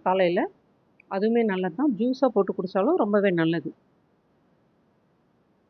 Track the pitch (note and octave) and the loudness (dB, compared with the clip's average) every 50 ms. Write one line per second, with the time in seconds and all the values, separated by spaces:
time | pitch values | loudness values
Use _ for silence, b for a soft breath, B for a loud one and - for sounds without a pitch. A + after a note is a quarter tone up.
0 | - F#3 F#3 F#3+ F#3 E3+ F3 G3+ D4+ G4+ - _ _ _ _ _ _ _ _ _ | 0 0 2 2 2 2 2 0 -2 -2 -6 _ _ _ _ _ _ _ _ _
1 | _ - G3 G3 G3+ A3+ A#3 A#3 A#3 G#3+ F#3+ F#3 F#3 F#3 D#3+ G3+ C#4+ D#4 A3 F3 | _ -8 -4 -2 0 2 2 2 2 2 0 -2 -2 -4 -2 -2 -2 0 0 0
2 | A3+ B3+ C4 - C#4 C4 - G3+ G3 F#3+ G3 - F3+ F3+ - G3 G3 C4 F4+ F4+ | -2 -2 0 0 0 0 2 0 0 0 -2 -6 -6 -4 -2 -2 0 0 0 0
3 | A#3 G#3 G#3 G#3 G3 G3+ F3+ E3+ E3 E3 E3+ E3 C#3+ D#3 - _ _ _ _ _ | 0 0 2 2 2 2 2 0 0 0 -2 -4 -6 -8 -12 _ _ _ _ _
4 | _ _ _ _ _ _ _ _ _ _ _ _ _ _ _ _ _ _ _ _ | _ _ _ _ _ _ _ _ _ _ _ _ _ _ _ _ _ _ _ _
5 | _ _ _ _ _ _ _ _ _ _ _ _ _ | _ _ _ _ _ _ _ _ _ _ _ _ _